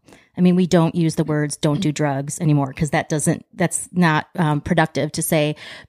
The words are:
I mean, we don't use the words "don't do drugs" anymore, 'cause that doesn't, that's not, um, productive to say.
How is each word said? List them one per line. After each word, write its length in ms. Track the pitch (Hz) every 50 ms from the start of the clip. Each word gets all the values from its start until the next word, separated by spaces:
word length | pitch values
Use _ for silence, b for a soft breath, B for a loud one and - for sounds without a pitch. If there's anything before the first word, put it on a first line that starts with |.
| b b b b b b b
I 60 | -
mean, 140 | 180 180 180
we 100 | 180 185
don't 300 | 151 190 170 165 165 -
use 180 | 175 165 160 160
the 80 | 170 156
words 340 | 156 151 151 147 143 -
"don't 240 | - - 151 147 143
do 100 | - 156
drugs" 480 | 147 - 151 143 135 139 139 143 - -
anymore, 340 | 175 151 147 143 139 131 -
'cause 160 | - 160 139
that 180 | - 156 - -
doesn't, 360 | 160 147 - 175 - - - _ -
that's 340 | - 175 165 - - - -
not, 380 | - 180 175 160 151 151 - - -
um, 260 | - 165 151 147 147
productive 500 | - - 170 165 160 - - 139 135 151
to 100 | - 170
say. 340 | 160 - 180 156 151 151 147 B B B B B B